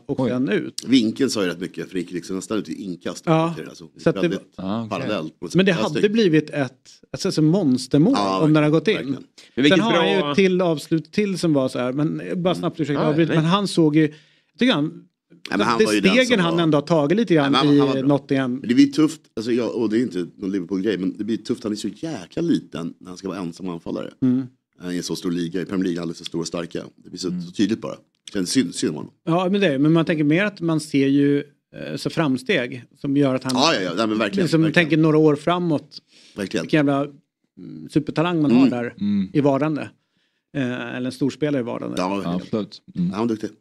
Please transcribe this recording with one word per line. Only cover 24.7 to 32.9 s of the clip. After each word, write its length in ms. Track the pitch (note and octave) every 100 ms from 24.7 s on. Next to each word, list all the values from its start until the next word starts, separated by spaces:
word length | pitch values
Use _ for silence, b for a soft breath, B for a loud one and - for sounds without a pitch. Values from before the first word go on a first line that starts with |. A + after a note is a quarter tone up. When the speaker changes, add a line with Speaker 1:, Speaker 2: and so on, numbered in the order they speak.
| _ F2+
Speaker 3:
I 40 | F2+
en 60 |
så 140 | E2+ E2
stor 140 | F#2
liga, 300 | F2 E2+ F2+
i 40 |
Premier 200 | D#2+ F#2+
League, 180 | F#2+ E2+
alldeles 160 | E2+ E2
så 60 |
stora 160 | - E2+
och 60 | E2+
starka. 360 | F2 E2+ F#2 - _
Det 140 | -
blir 80 | F2+
så, 100 | F#2
Speaker 2:
Mm. 140 | F2+
Speaker 3:
så 80 | F2
tydligt 280 | - G2 A2
bara. 140 | C#2+ - _ _ -
Känns 180 | G2+ F2
synd, 240 | C3 F2+
synd 160 | - G#2+
om 60 | D2
honom. 160 | G1+ _
Speaker 1:
Ja, 240 | - E3+ F3+
men 120 | G3+
det 60 | F#3
är, 120 | C3+
men 140 | D3+
man 120 | E3
tänker 200 | D#3 D#3
mer 200 | D3 E3
att 160 | G#3 G3+
man 200 | E3 D#3
ser 260 | D3+ C#3 C#3
ju, 300 | C#3+ C#3+ C#3+ - _ _ -
eh, 200 | - D3
så 140 | C#3+
framsteg 760 | - D3+ B2+ - E3+ B2 B2+ -